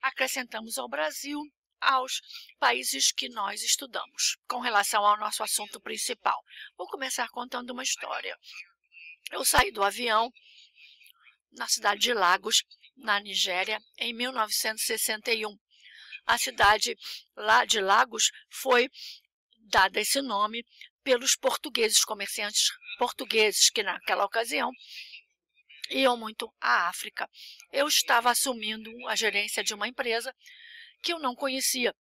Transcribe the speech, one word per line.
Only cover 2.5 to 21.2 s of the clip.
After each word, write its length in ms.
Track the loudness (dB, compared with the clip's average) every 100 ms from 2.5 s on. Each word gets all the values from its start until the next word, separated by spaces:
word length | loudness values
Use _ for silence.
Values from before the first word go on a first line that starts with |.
| 0
países 540 | 2 2 -2 0 0
que 180 | 0 -6
nós 320 | -6 -6 -4
estudamos, 760 | -2 -2 -2 -8 -10 -4 -2 -2 _
com 120 | -4
relação 460 | 0 2 2 2 4
ao 120 | 4
nosso 260 | 0 -4
assunto 360 | -4 -4 -4 -14
principal. 640 | -10 -6 -6 -2 -2 -2 _ -20 -20 _
Vou 120 | -10
começar 400 | -8 -6 -4 -6
contando 420 | -6 -8 -8 -10
uma 120 | -6
história. 520 | -4 -4 -6 -8 -8 -12 -16 -20 -20 _ _ -20 -20 -16 -10
Eu 140 | -4 2
saí 260 | 4 4
do 120 | 2
avião 480 | 0 0 0 2 2 -4 _ -20 -20 _ -20 -20 -20 _ -20 _ _
na 160 | -12 -4
cidade 340 | 0 0 2
de 120 | 2
Lagos, 500 | 4 4 4 2 0 -2 -20 -20 _
na 240 | 0 0
Nigéria, 600 | 0 -2 0 0 -2 -4 _ -8
em 160 | -6
mil 180 | -4 -4
novecentos 520 | -2 -2 0 -2 -2
e 20 | -4
sessenta 460 | -2 -2 -2 -2
e 140 | -2 -2
um. 100 | -10 _ _ -20 -20 -20 -16 -2
A 120 | 0
cidade 560 | 0 4 6 6 2 -6 -12 -16 _ -8
lá 300 | 4 4 4
de 140 | 2
Lagos 520 | 4 4 4 2 0 -2 _
foi 400 | -8 4 4 4 -2 -18 -18 _ _ _ _ _
dada 300 | 4 4 2
esse 220 | 0 -2
nome 440 | -2 -2 -2 -2 -12 _ -20 _
pelos 320 | 0 2